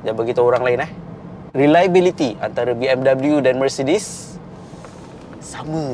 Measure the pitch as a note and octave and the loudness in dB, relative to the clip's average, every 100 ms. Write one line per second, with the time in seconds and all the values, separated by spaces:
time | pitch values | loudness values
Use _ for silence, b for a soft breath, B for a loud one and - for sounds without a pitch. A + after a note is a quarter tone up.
0 | A2+ A2+ A#2 A#2+ B2 B2 B2+ B2 D3+ - | -4 -2 -2 2 4 4 2 0 -2 -10
1 | - - - - - C3 C#3+ E3 F#3+ F3+ | -16 -16 -16 -16 -8 2 6 6 6 4
2 | F3+ F3+ C#3 G2+ A2 - A#2+ A#2 C3 C3 | 4 2 -2 -2 -6 -2 -2 0 0 2
3 | C3 C3+ C#3 D3+ B2+ B2+ C3+ - C3+ F#4 | 2 2 2 4 4 2 0 0 0 0
4 | - - - - - - - - - - | -2 -12 -14 -16 -18 -18 -18 -18 -18 -18
5 | - - - - - - D3 D#3+ C#3+ | -18 -18 -18 -18 -16 -12 -6 -6 -4